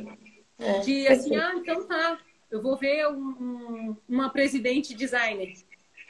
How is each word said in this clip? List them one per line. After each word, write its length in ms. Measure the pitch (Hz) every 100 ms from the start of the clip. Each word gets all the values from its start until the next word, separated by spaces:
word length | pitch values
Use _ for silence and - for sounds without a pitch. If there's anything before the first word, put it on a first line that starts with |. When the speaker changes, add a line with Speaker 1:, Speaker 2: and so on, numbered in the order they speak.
| 214 - - - _ -
Speaker 1:
É, 200 | 226 196
Speaker 2:
De 280 | 208 277 269
assim, 280 | 254 294 311
Speaker 1:
perfeito. 0 |
Speaker 2:
"Ah, 180 | 339 359
então 300 | 349 330 -
tá, 320 | 330 330 330 - _ _
eu 100 | -
vou 160 | 254 269
ver 300 | 277 302 302
um, 100 | 277 269 254 247 240 233 226 220
um, 60 | 214 -
uma 220 | 247 262
presidente 640 | 277 277 269 226 269 294
designer", 600 | 220 262 240 226 202 190 - - - _ - -